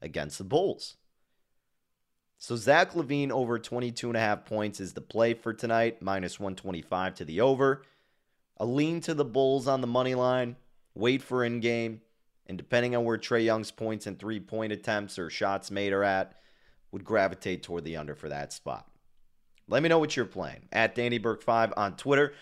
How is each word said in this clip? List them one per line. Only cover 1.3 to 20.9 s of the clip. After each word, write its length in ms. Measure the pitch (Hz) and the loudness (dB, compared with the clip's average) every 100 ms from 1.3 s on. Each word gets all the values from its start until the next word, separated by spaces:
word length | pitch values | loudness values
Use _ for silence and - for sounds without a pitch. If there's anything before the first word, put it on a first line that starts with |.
| _ _ _ _ _ _ _ _ _ _ _ | _ _ _ _ _ _ _ _ _ _ _
So 180 | - 120 | -6 0
Zach 380 | 120 156 185 | 6 6 6
LaVine 360 | 170 131 143 139 | 0 -2 -2 0
over 300 | 131 120 117 | 0 0 -2
twenty-two 480 | - 123 123 117 120 | -4 -6 -6 -6 -2
and 80 | 113 | 0
a 40 | |
half 240 | 107 104 | 2 0
points 360 | - 107 104 - | -2 -2 -2 -4
is 140 | 92 | -8
the 60 | - | -10
play 340 | - 107 117 | -6 2 2
for 200 | 113 117 | 2 -4
tonight, 480 | 110 117 113 113 113 | -4 0 2 2 0
minus 380 | 95 95 90 - | -2 -2 -4 -6
one 160 | 101 92 | -6 -6
twenty-five 580 | 95 87 - 92 92 | -8 -8 -4 -2 -2
to 100 | 92 | -4
the 160 | 78 82 | -4 2
over. 440 | 131 131 135 143 - _ _ _ _ _ _ - | 4 4 2 2 -6 _ _ _ _ _ _ -6
A 100 | 113 | -2
lean 340 | 135 156 170 | 0 0 -2
to 120 | - | -2
the 100 | 151 | 0
Bulls 420 | 131 123 135 135 127 | 0 2 2 2 2
on 140 | 135 | 0
the 60 | 120 | 2
money 280 | 127 127 | 2 2
line, 420 | 127 127 127 120 123 _ _ _ | 2 2 2 -2 -8 _ _ _
wait 280 | - 120 131 | 0 0 0
for 220 | - 127 | 0 0
in-game, 580 | 117 120 117 117 113 110 - _ _ _ - | 0 0 0 0 -2 -6 -16 _ _ _ -12
and 120 | 92 | -12
depending 360 | - 120 123 | 0 2 2
on 100 | 120 | 2
where 120 | 117 113 | 2 0
Trae 260 | - 117 | 2 2
Young's 280 | 113 110 104 | 4 2 -2
points 360 | - 110 107 104 | -6 -6 -4 -6
and 120 | 92 | -8
three-point 520 | 104 107 - 110 110 | -6 -8 -6 -6 -4
attempts 480 | 104 117 104 101 - | -4 -2 -2 -2 -8
or 120 | 82 | -8
shots 400 | - 101 98 - | -2 0 -2 -4
made 240 | 98 101 | -2 0
are 100 | 98 | 2
at, 300 | 101 95 95 - _ _ _ _ _ | 4 2 0 -8 _ _ _ _ _
would 100 | 95 | -12
gravitate 600 | - 107 95 90 101 90 | 0 2 2 0 -4 -4
toward 220 | - 85 | -4 -6
the 120 | 78 80 | -6 -8
under 180 | 76 | -8
for 140 | 71 78 | -10 -8
that 240 | 71 71 | -8 -8
spot. 340 | - - 60 - _ _ _ - _ _ _ - | -10 -10 -10 -12 _ _ _ -20 _ _ _ -2
Let 160 | 127 | 0
me 60 | 165 | 4
know 100 | 165 | 4
what 160 | 151 | 4
you're 120 | 135 107 | 0 -4
playing. 420 | 95 73 - - | -4 -8 -10 -4
At 220 | 110 113 | 0 2